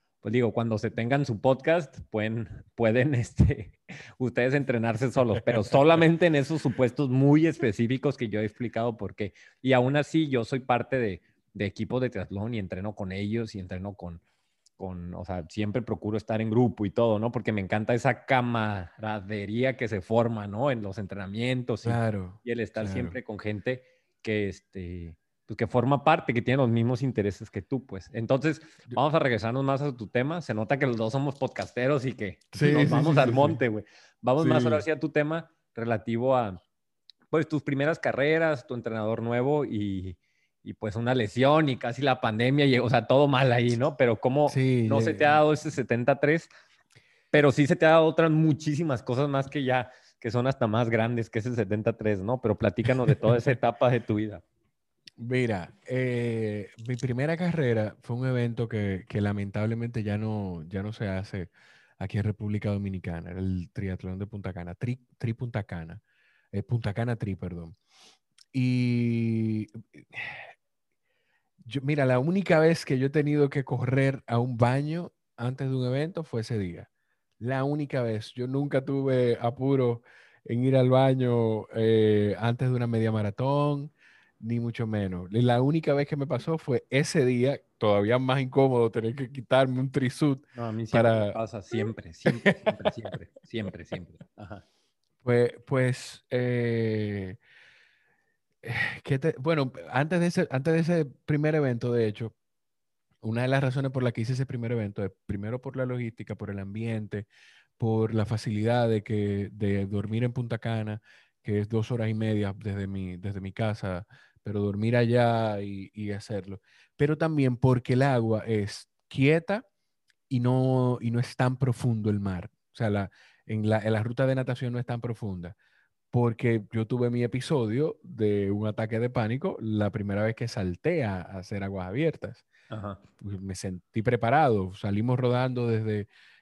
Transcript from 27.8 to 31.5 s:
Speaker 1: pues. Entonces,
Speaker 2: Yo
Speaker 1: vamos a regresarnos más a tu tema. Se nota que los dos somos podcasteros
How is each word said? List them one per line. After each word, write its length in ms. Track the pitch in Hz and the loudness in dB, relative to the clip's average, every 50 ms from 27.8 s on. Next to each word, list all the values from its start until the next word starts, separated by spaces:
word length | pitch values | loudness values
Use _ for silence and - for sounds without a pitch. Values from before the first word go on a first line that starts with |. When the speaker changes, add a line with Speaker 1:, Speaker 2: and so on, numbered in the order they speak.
| - | -6
Speaker 1:
pues. 240 | - 101 95 - - - | -10 -14 -16 -16 -10 -8
Entonces, 460 | 113 113 104 131 139 131 160 147 - - - - _ _ - | -6 -2 0 0 0 2 -2 -4 -4 -8 -18 -20 _ _ -6
Speaker 2:
Yo 60 | 120 | -2
Speaker 1:
vamos 180 | 117 135 151 147 | 0 2 2 2
a 60 | 160 | 2
regresarnos 440 | 143 131 117 107 113 113 120 135 139 | 2 2 0 0 -2 -2 -2 -2 0
más 180 | 135 135 131 | 0 0 0
a 140 | 143 147 123 | -2 -4 -4
tu 120 | 120 107 90 | -6 -8 -4
tema. 340 | - 123 127 143 165 180 | -2 -2 0 0 -2 -6
Se 120 | - - 110 | -6 -4 -4
nota 240 | 107 110 - 147 135 | -4 -2 0 0 0
que 100 | 147 131 | 0 0
los 100 | 120 110 | 0 -2
dos 140 | 113 110 120 | -2 -2 -2
somos 220 | 135 139 143 127 | -2 -2 -2 -4
podcasteros 680 | - 135 127 | -4 -6 -6